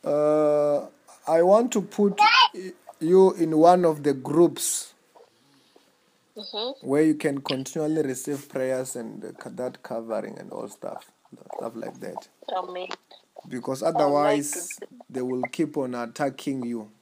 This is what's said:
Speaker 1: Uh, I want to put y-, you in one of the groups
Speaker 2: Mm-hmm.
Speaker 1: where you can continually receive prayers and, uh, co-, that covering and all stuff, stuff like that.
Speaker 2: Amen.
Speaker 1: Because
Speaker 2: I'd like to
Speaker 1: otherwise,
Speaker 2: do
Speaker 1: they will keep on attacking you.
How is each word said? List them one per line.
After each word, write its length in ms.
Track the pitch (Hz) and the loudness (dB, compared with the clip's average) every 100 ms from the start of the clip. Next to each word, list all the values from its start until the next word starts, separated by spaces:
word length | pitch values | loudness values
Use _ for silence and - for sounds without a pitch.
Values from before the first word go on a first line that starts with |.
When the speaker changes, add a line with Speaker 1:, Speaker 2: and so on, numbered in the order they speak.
Speaker 1:
Uh, 840 | - 147 151 151 151 147 147 147 147 _ _ - - | -2 0 2 4 4 2 2 0 -4 _ _ -16 0
I 140 | 165 | 4
want 300 | 175 208 240 | 6 6 4
to 80 | 226 | -2
put 380 | 180 - 202 202 427 523 - | -4 0 0 4 4 6 4
y-, 180 | - 262 - - - | 0 -14 -16 -20 -6
you 340 | 156 185 190 | 4 8 8
in 240 | 190 165 156 | 6 0 6
one 280 | 170 180 175 | 8 8 4
of 180 | 151 | 2
the 100 | 143 | -2
groups 800 | 135 127 151 170 135 - - - _ _ - _ _ _ _ _ _ _ _ _ _ _ - | -2 -2 4 4 4 -6 -6 -8 _ _ -20 _ _ _ _ _ _ _ _ _ _ _ -20
Speaker 2:
Mm-hmm. 480 | 208 208 233 277 - | -14 -8 -8 -10 -2
Speaker 1:
where 160 | 139 | 2
you 140 | 156 151 | 2 2
can 240 | 151 139 | -2 -4
continually 640 | 135 131 131 165 151 156 | -4 -6 -4 -6 -2 -2
receive 480 | 147 127 - 139 135 | -2 -4 -6 -8 -8
prayers 480 | 135 131 127 131 - | -6 -4 -4 -6 -10
and, 260 | 110 107 | -12 -14
uh, 80 | - - | -16 -14
co-, 120 | 123 | -16
that 300 | - 127 131 | -10 -10 -10
covering 540 | - 117 113 107 107 - | -12 -10 -6 -6 -6 -14
and 140 | - | -14
all 160 | - 107 | -12 -12
stuff, 420 | - - - - _ _ - - - | -12 -12 -14 -18 _ _ -20 -16 -8
stuff 160 | 117 117 | -8 -6
like 220 | - - | -12 -12
that. 260 | - - - _ - | -12 -12 -14 _ -6
Speaker 2:
Amen. 360 | 190 185 180 185 - _ - _ - - | -6 -6 -10 -10 -12 _ -20 _ -20 -12
Speaker 1:
Because 340 | 127 120 131 | -10 -6 -2
Speaker 2:
I'd 120 | 160 165 | -2 2
like 0 | |
to 80 | |
Speaker 1:
otherwise, 760 | 147 143 147 147 143 - - - | 2 4 2 2 -2 -8 -10 -14
Speaker 2:
do 60 | - - - | -16 -20 -12
Speaker 1:
they 120 | 127 | -8
will 220 | 127 127 | -4 -4
keep 340 | 123 - 151 151 | -6 -4 -4 -2
on 180 | 131 123 | -6 -6
attacking 680 | 117 - 143 135 - 135 120 | -8 -4 -4 -4 -6 -6 -6
you. 240 | 117 107 _ | -8 -10 _